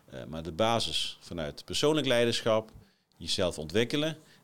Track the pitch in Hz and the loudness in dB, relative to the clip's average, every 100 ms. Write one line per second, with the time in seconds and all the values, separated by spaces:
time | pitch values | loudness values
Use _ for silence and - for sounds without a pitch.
0 | - 65 58 80 82 80 113 113 - - | -16 -14 -10 -10 -8 0 2 2 0 -2
1 | - - - 85 73 - - 92 147 156 | -4 -8 -10 -8 -8 -8 -6 2 2 2
2 | 131 120 117 113 117 110 - - - _ | 2 4 4 2 2 2 0 -18 -20 _
3 | _ _ 85 - 87 76 78 98 120 147 | _ _ -4 0 0 0 -2 0 2 0
4 | 156 156 - - | -2 -6 -16 -20